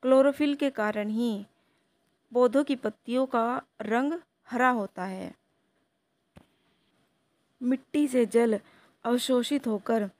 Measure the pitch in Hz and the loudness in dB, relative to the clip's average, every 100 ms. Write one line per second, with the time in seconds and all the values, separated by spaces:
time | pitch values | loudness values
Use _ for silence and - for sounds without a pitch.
0 | 254 262 269 277 294 285 285 262 214 214 | 6 6 6 4 0 0 -2 -2 -4 -2
1 | 208 214 240 202 202 _ _ _ _ _ | -4 -2 -2 -4 -8 _ _ _ _ _
2 | _ _ _ 233 247 247 285 262 214 - | _ _ _ 2 4 4 0 -2 -4 -8
3 | - 247 262 254 226 254 - _ 208 226 | -4 -2 0 0 -2 -4 -10 _ -4 -2
4 | 277 339 - _ _ 233 254 247 196 - | -2 -4 -10 _ _ 0 2 2 -4 -8
5 | 185 190 180 - _ _ _ _ _ _ | -10 -8 -12 -16 _ _ _ _ _ _
6 | _ _ _ - _ _ _ _ _ _ | _ _ _ -20 _ _ _ _ _ _
7 | _ _ _ _ _ _ 247 262 _ 294 | _ _ _ _ _ _ -2 -2 _ -2
8 | 294 254 226 233 233 208 - _ _ _ | 0 2 2 2 2 0 -6 _ _ _
9 | - 247 - 254 240 285 247 214 - 226 | -2 -2 0 0 0 -2 -2 -6 -2 -2
10 | 202 _ | -2 _